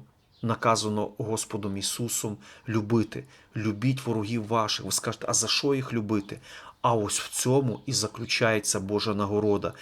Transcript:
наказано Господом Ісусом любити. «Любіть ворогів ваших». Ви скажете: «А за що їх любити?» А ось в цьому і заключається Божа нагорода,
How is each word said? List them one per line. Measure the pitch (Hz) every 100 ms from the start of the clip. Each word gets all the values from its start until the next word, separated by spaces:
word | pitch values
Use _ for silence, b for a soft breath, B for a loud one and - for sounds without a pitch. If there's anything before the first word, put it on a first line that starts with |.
| - _ _ _
наказано | 113 113 120 113 107 107 101 -
Господом | 107 110 - 107 101 98
Ісусом | 98 - 120 - 113 104 B B -
любити. | 110 104 113 104 - - b b 117
«Любіть | 110 101 123 131 120
ворогів | 113 104 117 104
ваших». | 113 107 - 95
Ви |
скажете: | - - 110 -
«А |
за | - 110
що | - 143 139
їх | 131
любити?» | 117 104 107 98 - B B B -
А | 123
ось | 117 101 -
в | -
цьому | - 127 131 131 104 -
і |
заключається | 127 110 - 117 - 117 110 104 104
Божа | 98 104 107
нагорода, | 101 101 104 104 101 98 B